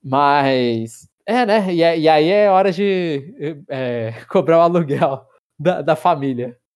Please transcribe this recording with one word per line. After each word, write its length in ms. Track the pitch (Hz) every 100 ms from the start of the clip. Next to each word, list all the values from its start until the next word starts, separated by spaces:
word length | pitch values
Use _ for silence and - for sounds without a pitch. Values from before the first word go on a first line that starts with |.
Mas, 1040 | - 131 143 143 139 131 120 117 113 - - _ -
é, 200 | 240 233
né? 280 | 220 190
E, 80 | 175
é, 160 | 165 165
e 100 | 156
aí 220 | 156 160
é 200 | 202 208
hora 220 | 190 196
de, 600 | 170 202 185 175 143 139 262 147 151 160
é, 460 | 135 127 120 113 113
<laughs> 80 | -
cobrar 300 | 196 143 165
o 20 |
aluguel 640 | 170 175 151 139 156 135 - _ _ -
da, 220 | 151 180
da 140 | 143 156
família. 640 | 180 156 139 120 120 123 _